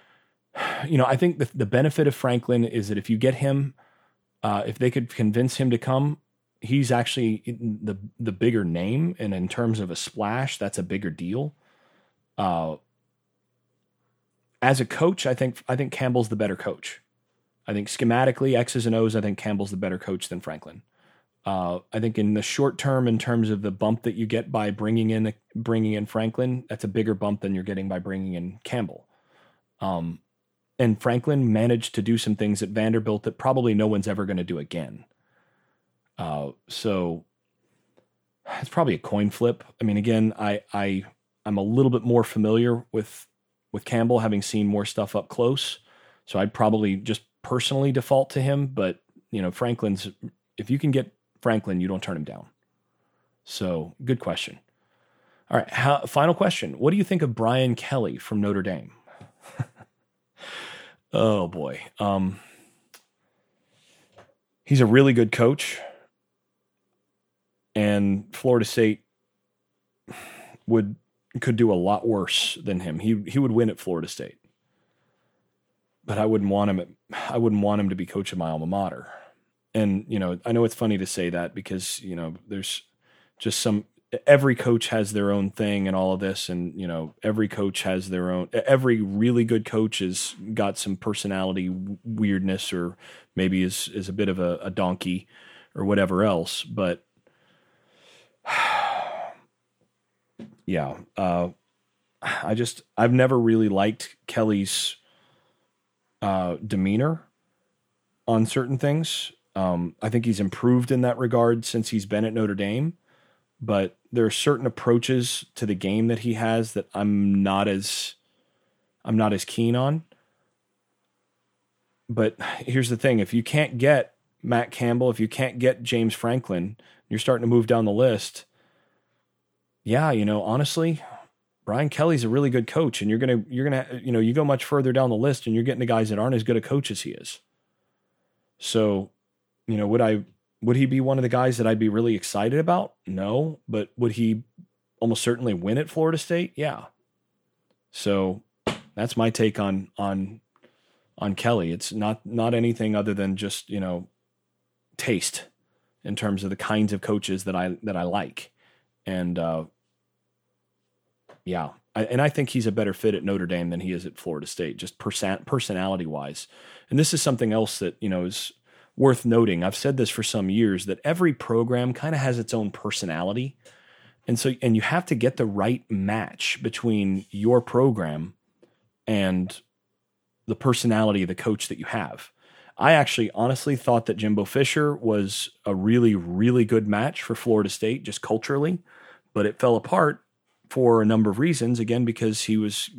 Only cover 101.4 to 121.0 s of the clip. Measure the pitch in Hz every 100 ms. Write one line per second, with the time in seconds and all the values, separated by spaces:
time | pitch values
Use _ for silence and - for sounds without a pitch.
101.4 | 87 - _ _ _ _ _ _ - -
102.4 | 78 110 120 - _ - 117 127 127 127
103.4 | 113 113 107 98 104 113 - - - 117
104.4 | 107 101 98 - - - _ _ _ _
105.4 | _ _ _ _ _ _ _ _ 101 95
106.4 | 90 80 107 98 95 110 147 160 - _
107.4 | _ _ _ _ _ _ _ _ - 113
108.4 | 113 135 123 131 143 151 156 - - -
109.4 | _ 98 92 87 87 - 110 117 117 101
110.4 | 98 - 120 123 123 127 123 123 123 120
111.4 | 117 117 - 117 110 110 98 104 110 113
112.4 | 104 98 101 117 160 - _ _ _ _
113.4 | _ _ 113 101 95 - _ 120 110 -
114.4 | 147 123 127 - 123 120 123 131 123 -
115.4 | - - 107 95 95 107 113 113 117 110
116.4 | 113 113 113 104 - 98 104 101 101 98
117.4 | 98 98 101 98 104 - - - _ _
118.4 | _ _ _ _ _ _ 117 110 107 98
119.4 | - - 117 123 135 160 - _ _ _
120.4 | _ _ _ _ _ _